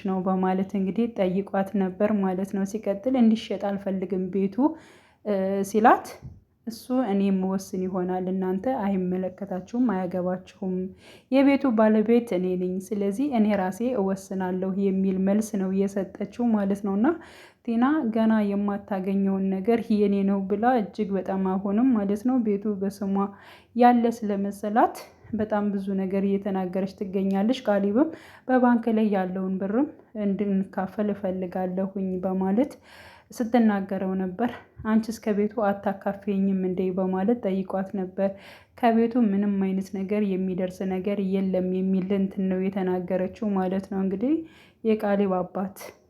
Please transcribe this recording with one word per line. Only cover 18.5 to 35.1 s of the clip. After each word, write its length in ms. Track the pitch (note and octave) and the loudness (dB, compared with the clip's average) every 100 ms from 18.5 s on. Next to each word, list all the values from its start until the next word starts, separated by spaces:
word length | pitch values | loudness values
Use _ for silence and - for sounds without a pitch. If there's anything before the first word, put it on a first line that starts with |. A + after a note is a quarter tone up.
| G3+ G3+ G3+ - G3 F#3+ G3 G3 F#3+ F#3+ | 0 -2 -4 -4 -4 0 0 2 2 0
ነገር 320 | F#3+ F#3+ A#3 G#3 | 0 2 0 2
«የኔ 240 | G#3 G3+ G3+ | 2 4 4
ነው» 140 | G3 G3 | 2 0
ብላ 220 | F#3+ G3+ A#3 | 0 0 2
እጅግ 360 | B3+ F#3+ - G#3 | 2 0 -4 -4
በጣም 300 | G3 F3+ F#3+ F#3+ | -2 -2 -2 0
አሁንም 420 | F#3+ G3 G3+ C4 | 0 0 2 4
ማለት 320 | A3+ G3 G#3 | 2 0 0
ነው 120 | B3 B3+ | 0 0
ቤቱ 240 | A3 G3 G#3+ | 2 0 -2
በስሟ 380 | G3+ F#3+ G3 G3 G3 G3 G3 - - - A#3 | -2 -4 -4 -2 0 -2 -4 -20 -20 -6 4
ያለ 280 | A#3+ A#3+ A#3 | 6 6 2
ስለመሰላት 840 | A#3 G#3 G3+ G3 G3+ G#3+ G#3+ E4 - - - - | 0 -2 -2 -4 -4 -2 2 2 0 -16 -20 -8
በጣም 320 | G#3 G#3+ G#3 G#3 | -4 -2 0 0
ብዙ 160 | G3 G3 G3 | -2 -2 -2
ነገር 260 | F#3+ G3 | -2 0
እየተናገረች 680 | G3 G3 G3+ F#3+ F#3 F#3 F#3+ | 0 0 -2 -2 -2 -2 -4
ትገኛለች። 680 | - G3 F#3+ F#3+ G3 G#3 C4 | -6 -6 -2 0 2 2 0
ቃሊብም 460 | - G3+ G3+ G#3 D#4+ - - - | 0 0 2 2 2 -2 -18 -14
«በባንክ 420 | - B3+ B3 A#3+ A#3 | 0 2 4 4 2
ላይ 160 | A3 A3 | 2 2
ያለውን 460 | G3 F#3 F#3 F#3+ F#3+ | 2 0 -2 -4 -2
ብርም 300 | G3 G#3+ D4+ - - A3 | -2 0 -2 -4 -16 -6
እንድንካፈል 840 | G3+ F#3+ G3+ F#3+ F#3+ - F#3+ - G#3 | -2 0 0 0 -2 -4 -6 -2 -4
እፈልጋለሁኝ» 1000 | G3+ F#3+ F#3 F3+ F#3 F#3 F#3 F#3+ G3 F#3+ F#3 | -2 -4 -4 -4 -4 -4 -2 -4 -2 -4 -2
በማለት 540 | F#3 F#3 F#3+ G3+ D4 - - - - - - | -2 0 2 2 0 -2 -20 -20 -20 -20 -14
ስትናገረው 840 | - A#3 B3 A3 G3+ F#3+ F#3+ F#3+ | -6 0 4 4 2 -2 -4 -2
ነበር። 360 | F#3+ F#3+ F3+ A#3 - - - | -2 -4 -2 -4 -4 -16 -10
«አንቺ 200 | A3 A3 | 0 0
እስከ 180 | A3 | 0